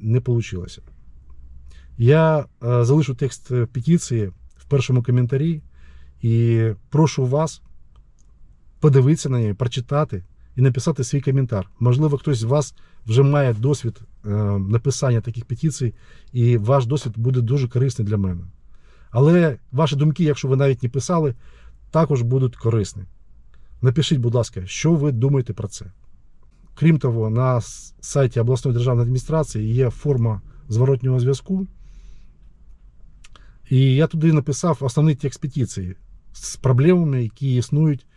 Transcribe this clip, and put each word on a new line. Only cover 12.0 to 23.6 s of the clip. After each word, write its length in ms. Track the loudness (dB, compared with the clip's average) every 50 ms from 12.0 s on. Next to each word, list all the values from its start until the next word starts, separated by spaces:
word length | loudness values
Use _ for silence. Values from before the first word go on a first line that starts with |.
| 2 0 0 -2
хтось 200 | -2 -2 -2 -2
з 40 |
вас 320 | 0 0 0 0 0 -2 -8 -20 -20 -20 -20 -12 -6
вже 160 | 0 2 4
має 320 | 4 4 4 2 2 0 0
досвід, 460 | 0 0 -2 -2 -2 -4 -8 -10 -10 -16 -20 -20 -12 -8
е, 40 | -4 -2 -2 0 0 -2 -2
написання 600 | 0 0 0 0 0 -2 -4 -2 0 0 0 0
таких 240 | -2 -4 -8 -10 -10
петицій, 500 | -10 -8 -4 -4 -4 -4 -4 -6 -6 -6 -8 -16 -20 -20 -20 -18 -8
і 240 | -2 2 2 4 2
ваш 300 | 2 2 2 2 2 2
досвід 260 | 0 -2 -4 -4 -6 -6
буде 240 | -4 -2 -2 0 0
дуже 280 | 0 0 0 0 -2 -2
корисний 400 | 0 0 0 0 -2 -2 -4 -2
для 80 | -2
мене. 240 | -2 -2 -2 -4 -6 -10 -14 -18 -20 -20 -20 -20 -20 -20 -20 -20 -20 -14 -4
Але 480 | 0 2 4 6 6 6 4 2 0 -4 -10 -6
ваші 240 | -2 0 0 0 2
думки, 280 | 2 2 2 2 2 2
якщо 240 | 0 0 0 0 0
ви 80 | 2
навіть 260 | 2 2 2 2 0
не 60 | -2 -4
писали, 460 | -4 -4 -2 -2 0 0 0 -2 -4 -6 -12 -20 -20 -20 -20 -20 -20 -20 -10 -2
також 320 | 0 2 2 2 2 0
будуть 340 | 0 0 0 0 0 0 -2
корисні. 460 | -2 -2 0 0 0 0 -2 -6 -14 -18 -18 -20 -20 -20 -20 -20 -20 -20 -20 -20 -20